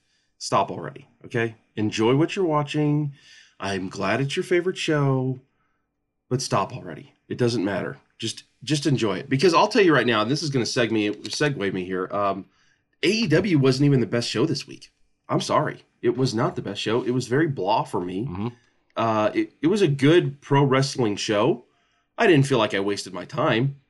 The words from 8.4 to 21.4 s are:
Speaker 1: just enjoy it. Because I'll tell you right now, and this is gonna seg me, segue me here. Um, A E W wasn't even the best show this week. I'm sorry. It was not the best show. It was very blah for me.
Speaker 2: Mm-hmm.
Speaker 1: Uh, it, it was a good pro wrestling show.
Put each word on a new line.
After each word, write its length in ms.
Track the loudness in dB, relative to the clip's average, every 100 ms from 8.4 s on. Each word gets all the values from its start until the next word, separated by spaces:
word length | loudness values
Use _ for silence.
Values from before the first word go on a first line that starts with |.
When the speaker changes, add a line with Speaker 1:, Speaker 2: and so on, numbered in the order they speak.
| -18 _
Speaker 1:
just 220 | -6 -2 0
enjoy 320 | 0 0 -2
it. 120 | -2
Because 240 | 2 4
I'll 140 | 4 2
tell 140 | 4
you 100 | 4
right 120 | 4 4
now, 140 | 2
and 80 | 0
this 120 | -2
is 60 | -2
gonna 160 | -2 -2
seg 260 | 0 0
me, 180 | 0 0
segue 640 | -4 -8 -4 -2 -2 -4
me 100 | -4 -4
here. 220 | -4 -4
Um, 340 | -2 -2 -4 -10 _ _ _ _ _
A 40 | -2
E 180 | 0 2
W 300 | 2 2 4
wasn't 280 | 4 4 4
even 120 | 4
the 60 | 2
best 220 | -2 -2
show 160 | -2 -2
this 200 | -2 -10
week. 240 | -18 -20 _ _ _ -6
I'm 120 | -4
sorry. 420 | 0 0 -2 -6 _ _
It 140 | -2 0
was 180 | 0
not 220 | 0 -2 -4
the 60 |
best 180 | -8 -6
show. 220 | -2 -2
It 80 | 0
was 160 | -2 0
very 200 | 0 0
blah 360 | -2 0 0
for 160 | -2 -4
me. 260 | -4 -6 -6
Speaker 2:
Mm-hmm. 220 | -6 -8 -10 _ _ _ -4
Speaker 1:
Uh, 360 | -2 0 0
it, 200 | 0 -4 _
it 60 | 0
was 140 | 2
a 60 | 2
good 520 | 4 4 6 4 -4
pro 220 | 0 2
wrestling 520 | 4 2 0 0 -2 -2
show. 480 | 0 2